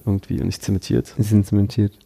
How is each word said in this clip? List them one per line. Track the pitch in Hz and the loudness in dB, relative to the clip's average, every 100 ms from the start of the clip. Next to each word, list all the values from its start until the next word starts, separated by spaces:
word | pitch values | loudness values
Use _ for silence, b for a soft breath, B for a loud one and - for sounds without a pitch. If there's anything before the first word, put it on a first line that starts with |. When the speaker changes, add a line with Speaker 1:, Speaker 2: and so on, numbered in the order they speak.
Speaker 1:
irgendwie | - 98 - - | -2 -2 -2 -4
nicht | 69 98 | -4 -4
zementiert. | - 98 - 120 - - | -2 -4 0 -2 -2 -2
Speaker 2:
Die | |
sind | 104 107 101 | 2 4 4
zementiert. | 104 101 - 101 - | 2 0 0 -2 -2